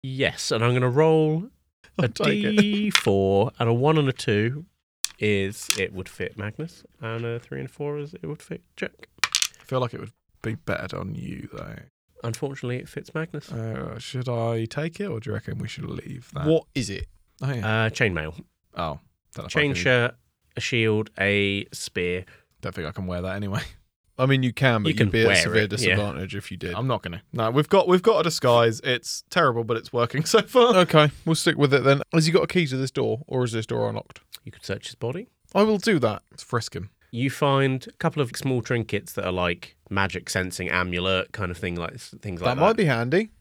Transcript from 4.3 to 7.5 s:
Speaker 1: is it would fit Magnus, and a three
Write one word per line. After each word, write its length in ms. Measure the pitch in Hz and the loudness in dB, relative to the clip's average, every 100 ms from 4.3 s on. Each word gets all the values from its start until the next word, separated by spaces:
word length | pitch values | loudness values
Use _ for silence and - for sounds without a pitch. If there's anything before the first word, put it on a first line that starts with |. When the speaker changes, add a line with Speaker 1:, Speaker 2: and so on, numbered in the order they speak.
| 104 110 143 170 _ _ _ - - | 0 0 -4 -12 _ _ _ -12 -4
Speaker 1:
is 580 | 104 101 98 101 - - | 0 0 -2 -6 -6 -2
it 160 | 117 | -2
would 160 | 92 90 | -6 -12
fit 300 | - 95 - | -10 -10 -8
Magnus, 460 | 101 104 160 - - _ | -10 -8 -12 -12 -20 _
and 240 | 113 113 | -10 -8
a 160 | 117 117 | -6 -8
three 180 | - | -10